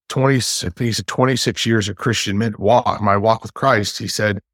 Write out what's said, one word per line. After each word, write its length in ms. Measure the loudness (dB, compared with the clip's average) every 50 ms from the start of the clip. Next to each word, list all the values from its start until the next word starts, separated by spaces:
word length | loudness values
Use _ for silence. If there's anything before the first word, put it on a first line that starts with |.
| _ -8
twenty, 240 | -2 0 2 2 2
he's 680 | 2 0 -2 -4 -4 -6 -6 -6 -4 -4 -2 -2 -4 -6
twenty-six 580 | -4 0 0 2 2 2 0 0 -2 -2 -2 0
years 240 | 2 2 2 2 -2
of 80 | -6
Christian 400 | -4 -2 -2 -2 0 -2 -2 -2
min-, 180 | 0 -2 -2 -4 -2
walk, 420 | 2 4 4 4 4 2 -2 0
my 160 | 0 2 2
walk 260 | 4 4 2 2 0
with 120 | -2 -10 -8
Christ," 440 | -2 0 2 2 2 0 -2 -6 -8
he 100 | -8 -6
said 320 | -4 -2 0 0 -2 -4 -8 _